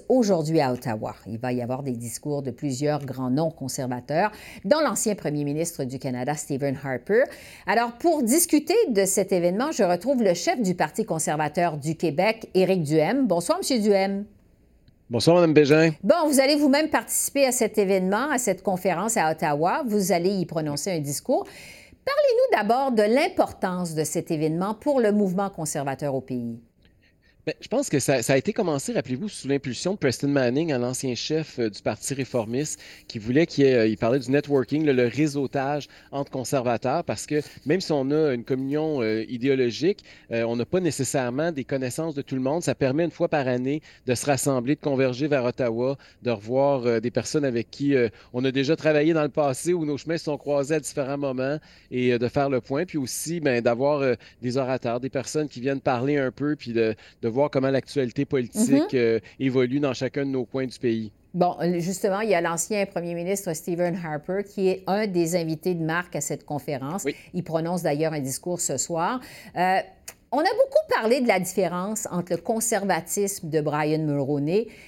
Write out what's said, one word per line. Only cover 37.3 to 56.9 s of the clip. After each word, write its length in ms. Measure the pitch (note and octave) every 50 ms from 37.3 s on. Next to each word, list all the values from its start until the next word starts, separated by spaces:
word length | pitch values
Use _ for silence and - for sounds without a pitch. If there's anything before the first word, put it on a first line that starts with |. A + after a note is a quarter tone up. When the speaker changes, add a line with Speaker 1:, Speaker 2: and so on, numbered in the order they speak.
| D3+ D3+ D3 - - - -
Speaker 2:
même 160 | C3 D#3+ F#3+
si 100 | F3+ - D#3+
on 180 | C#3+ C3 C3+
a 220 | C#3+ D#3 D#3+ D3 B2+
une 80 | A#2+ A2+
communion, 580 | - C#3 C3 C3+ C3+ C#3+ D3+ D#3 D#3+ D3+ C3+
euh, 220 | A2+ A2 A2 A2 A2+ -
idéologique, 760 | B2 A#2 A#2 C#3 C3+ C3 B2+ A#2+ G#2+ G2+ C3+ F3+ G3+ - - - - - - -
euh, 120 | A2+ A#2 A#2
on 120 | A2+ A#2
n'a 120 | A#2+ A#2 -
pas 120 | - F#3
nécessairement 680 | F#3 E3 C3 - C3+ - - D3 B2+ A#2+ A#2+ C3+ D#3+ F3
des 120 | E3 C3+ B2
connaissances 500 | - C#3+ C3+ C3 B2 - - D#3+ E3 D3
de 80 | C#3
tout 140 | C3 - C#3
le 60 | C3
monde. 200 | B2+ C3 D3+ F3
Ça 140 | F3 - -
permet 300 | - D3 C3 B2+ D3+ F3
une 60 | D#3+
fois 160 | - - E3+ E3
par 200 | - D3+ C3+ B2+
année 340 | B2 B2 B2+ C3 C#3+ D#3 - - - - -
de 80 | - B2
se 140 | A#2 - D3
rassembler, 480 | C#3+ B2 - D3 C3+ B2+ A#2 B2+ D3+
de 60 | -
converger 460 | - D3+ C#3 B2+ C3+ B2+ B2 A#2+ D3 D3+
vers 160 | D3 C3+ A#2+
Ottawa, 540 | B2 A#2+ - C3+ A#2 A2+ A#2 B2 C3 C#3 - - - - _
de 80 | - A#2+
revoir, 560 | A#2 G2+ G2+ A2 B2 C3 C#3 C#3+ C#3+ C3 A#2
euh, 140 | A#2+ A#2 A2+
des 100 | A2 A#2+
personnes 340 | - A#2+ A2 - - D#3 C#3+
avec 260 | C3+ A#2 A#2 A2 -
qui, 240 | - - C#3+ C#3+ C#3
euh, 140 | C3 A#2+ A2 - - - - -
on 120 | B2 C3
a 60 | C3+
déjà 240 | B2 C#3 C3+ B2+ D#3+
travaillé 380 | - - D#3 D#3 D3 D3 D#3+ E3+
dans 100 | D#3+ D3+
le 60 | C#3+
passé 440 | - D#3 D3+ C#3+ C3 - - D#3+ F3+
ou 100 | F3 D#3
nos 140 | D3 D3 C3
chemins 220 | - D3+ E3+ D#3+
se 60 | -
sont 120 | D#3+ D3 C3
croisés 380 | - C#3+ D3 C#3+ C#3 C3 D#3+
à 40 | D#3
différents 380 | C3 - - D3+ C#3 B2+ C#3 C#3+
moments 400 | C#3+ C#3 C3 B2+ B2+ C3+ D3 D#3 - - - - - -
et, 240 | - B2 B2 B2 B2
euh, 60 | A#2
de 80 | A#2+ A#2
faire 220 | - D3 C#3 C#3
le 100 | C3+ B2
point. 240 | - - C3+ C#3+ F3+
Puis 140 | F3+ - D#3
aussi, 400 | C3 A2+ - - - D#3 E3 F3
ben, 240 | D3+ C#3+ B2 A#2+ A#2
d'avoir, 380 | A#2+ A#2 A#2 C3+ C#3+ D3+ C#3+
euh, 120 | C#3 C3 A#2+ - - - - - A#2+
des 140 | B2 A#2+ C3+
orateurs, 420 | C3 B2 C3 B2 - A#2+ A#2 B2
des 100 | B2 C3
personnes 400 | - C#3 A#2+ - - D#3 D3+ C#3
qui 100 | - B2
viennent 220 | A#2+ C3+ C#3 C3+
parler 360 | - D3+ C3 A#2 B2 C#3 D3 C#3+
un 120 | C3+ B2+
peu, 240 | A#2 - C3+ D3 D3+
puis 160 | D3+ - A#2+
de, 220 | A#2 A#2 A2+ A2